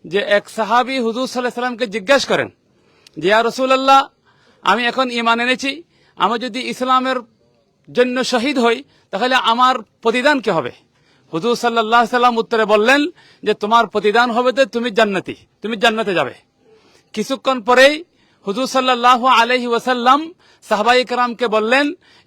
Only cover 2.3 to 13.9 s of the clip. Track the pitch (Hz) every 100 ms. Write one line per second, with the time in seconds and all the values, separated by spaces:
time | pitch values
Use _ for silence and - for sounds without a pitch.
2.3 | 175 107 - _ _ _ _ _ - 170
3.3 | 214 226 254 262 269 269 269 277 _ _
4.3 | _ _ _ - 208 240 233 262 240 233
5.3 | 233 247 254 269 285 - _ _ - 180
6.3 | 233 240 233 240 - 254 254 262 254 226
7.3 | _ _ _ _ _ - 147 254 247 247
8.3 | 247 262 269 233 240 - _ _ 196 247
9.3 | 262 - 233 254 - - _ 226 247 277
10.3 | 285 214 165 123 - _ _ _ _ _
11.3 | 160 220 233 240 233 220 233 233 247 247
12.3 | 226 226 226 208 214 226 285 311 - _
13.3 | _ 196 214 208 233 214